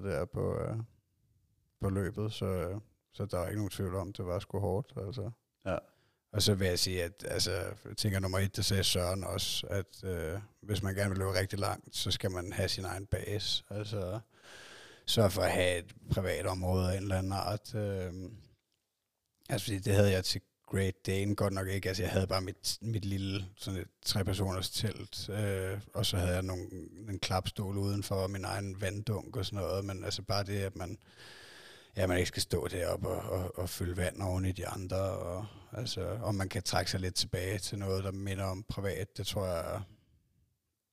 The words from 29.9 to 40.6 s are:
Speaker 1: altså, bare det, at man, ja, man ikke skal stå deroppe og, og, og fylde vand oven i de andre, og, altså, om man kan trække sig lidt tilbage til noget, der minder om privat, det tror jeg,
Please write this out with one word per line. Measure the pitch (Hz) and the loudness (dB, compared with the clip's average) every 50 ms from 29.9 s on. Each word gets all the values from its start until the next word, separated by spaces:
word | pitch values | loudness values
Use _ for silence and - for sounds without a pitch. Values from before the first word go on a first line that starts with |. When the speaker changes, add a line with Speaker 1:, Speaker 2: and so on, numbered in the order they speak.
| 98 92 87 | -4 -4 -4
Speaker 1:
altså, | 98 98 - 95 | -4 -4 -4 -2
bare | - 101 101 101 | 0 0 0 0
det, | 98 101 101 | 0 0 0
at | 98 95 - | -2 -2 -4
man, | 82 90 87 95 - - - - - - - - - - - - - - - - - - - - | -6 -8 -8 -8 -10 -12 -20 -20 -20 -20 -18 -18 -18 -18 -20 -20 -20 -20 -20 -20 -20 -20 -8 -2
ja, | 104 95 | 2 2
man | 92 90 | 4 4
ikke | 90 90 - | 4 2 2
skal | - - 95 | 2 -2 -2
stå | - - 87 - 85 | 0 0 0 0 0
deroppe | 90 90 85 82 90 87 87 90 | -2 0 0 0 0 0 0 -2
og, | 90 87 - - 92 92 | -2 -2 -2 0 0 0
og, | 90 90 - - | 0 -2 -2 -2
og | 87 87 | -4 -4
fylde | - - 98 87 87 | -2 -2 -2 -2 0
vand | 92 90 90 - - 98 | 2 0 0 0 0 0
oven | 95 90 92 92 | 0 2 2 2
i | 92 92 | 2 0
de | 92 87 87 | 0 -2 -4
andre, | 95 101 95 90 92 95 | -4 -4 -4 -2 0 0
og, | 95 95 95 95 92 87 87 92 107 104 - - - - - | 0 0 0 -2 -4 -4 -4 -4 -6 -8 -10 -14 -16 -12 -8
altså, | - 117 110 - - 92 87 95 110 - | -6 -4 -4 -4 -4 -4 -4 -4 -2 -2
om | 95 104 | 0 0
man | 98 95 95 | 0 0 0
kan | - - - | 0 -2 -2
trække | - - 92 90 - | 0 0 0 0 0
sig | - 95 | 0 0
lidt | 92 90 87 | 0 0 0
tilbage | - - - - 92 87 95 92 87 | 0 -2 0 0 -2 0 0 -2 -2
til | - - - 101 | -2 -4 -4 -2
noget, | 98 98 95 95 95 | 0 0 0 0 0
der | 98 95 | -2 -2
minder | 98 98 98 95 95 98 | -2 -2 -2 -2 0 0
om | 95 92 92 104 - | -2 -2 -4 -4 -6
privat, | - - 98 98 90 - 98 - - | -4 -2 -2 -2 -2 -2 -4 -6 -6
det | - 101 | -6 -4
tror | - - 104 98 | -2 -2 0 0
jeg, | 92 90 82 80 82 87 98 98 - - - _ _ _ _ _ _ _ _ _ _ _ _ | 0 0 0 -2 -2 -4 -6 -6 -8 -14 -20 _ _ _ _ _ _ _ _ _ _ _ _